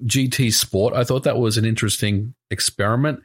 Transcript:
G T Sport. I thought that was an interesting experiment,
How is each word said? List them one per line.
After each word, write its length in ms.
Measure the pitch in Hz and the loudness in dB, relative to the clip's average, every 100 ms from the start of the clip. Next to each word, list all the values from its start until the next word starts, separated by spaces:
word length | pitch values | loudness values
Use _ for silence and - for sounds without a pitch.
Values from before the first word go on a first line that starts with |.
| 120 | -2
G 220 | 135 131 | 0 0
T 220 | - 120 | 0 0
Sport. 440 | 107 - 95 117 | 0 0 0 0
I 100 | - | 0
thought 200 | 120 131 | 0 0
that 120 | 147 117 | 0 0
was 220 | 113 110 | 0 2
an 80 | 110 | 0
interesting 640 | 110 107 - 104 101 110 - - | 0 -2 0 0 0 -4 -10 -10
experiment, 720 | 107 - - 101 120 151 135 | -6 -4 -2 0 2 0 -2